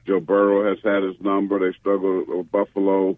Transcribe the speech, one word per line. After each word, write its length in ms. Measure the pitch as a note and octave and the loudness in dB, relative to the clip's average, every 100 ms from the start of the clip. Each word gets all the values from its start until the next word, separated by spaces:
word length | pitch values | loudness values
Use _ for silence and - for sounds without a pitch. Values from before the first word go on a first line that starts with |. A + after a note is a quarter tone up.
Joe 140 | - F#2+ | -4 -4
Burrow 500 | E2 G2+ G2+ G2+ G#2 | 0 2 4 2 0
has 140 | F#2+ | -2
had 220 | G#2+ G2+ | -2 0
his 160 | F#2+ F2 | -2 -4
number. 400 | G2 G2 G2 G2 | -2 -2 0 0
They 180 | F#2 F#2 | -2 -2
struggled 480 | G2+ G2+ F#2+ F#2 - | -2 0 0 -2 -4
with 240 | F2+ E2+ | -6 -4
Buffalo. 680 | G2+ G2+ G2+ G2 G2 F#2+ | -4 -2 -2 0 2 0